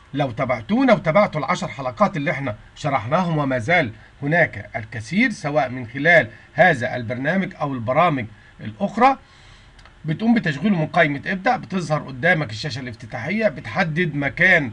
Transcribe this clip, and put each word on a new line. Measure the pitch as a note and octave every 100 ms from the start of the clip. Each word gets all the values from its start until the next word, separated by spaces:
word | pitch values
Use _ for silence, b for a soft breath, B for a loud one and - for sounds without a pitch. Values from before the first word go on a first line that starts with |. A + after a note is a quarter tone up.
| -
لو | C#3 C#3
تابعتونا | A2+ B2+ B2 A2+ A3+ C4+
وتابعتوا | F3+ D#3+ D3+ D#3 D3+
العشر | C#3 F3+ E3+
حلقات | - G3 - G3+ E3+
اللي | D3
احنا | C#3 C3+ G#2+ - -
شرحناهم، | - C3 A2 E3+ F3 D#3
وما | C3+ B2+
زال | A2 F3 A#2+ - B B
هناك | C#3+ E3+ D3+ G#2 - -
الكثير، | A2 A2+ - F#3 C4
سواء | - D3 D3 C3+
من | B2+ A2+
خلال | C3+ D#3+ E3 A2 B B
هذا | C#3+ F3+ C3+ A#2+ B2
البرنامج | A2+ B2 C#3+ F#3+ F3+ -
او | D3
البرامج | B2+ A2+ C#3 F3 C3+ A2 b b b
الاخرى، | G#2+ - G3 A3 C4 C4 b b b b b b b - D3+
بتقوم | D#3 A3+
بتشغيله | A3+ E3 C3+ G#3 F3
من | D3+
قائمة | F3+ D#3+ C#3 -
ابدأ، | F#3+ A3 D3+
بتظهر | - F#3+ D3+ D3
قدامك | C#3 C3 E3 E3+ A2+
الشاشة | G#2+ D3+ A#2+
الافتتاحية، | B2 G#2+ A2 B2 A2+ G#3+ G#3+
بتحدد | C#3 - E3 F3 D3+ F3 C#3+
مكان | C#3 C#3 F3+ F3 B2+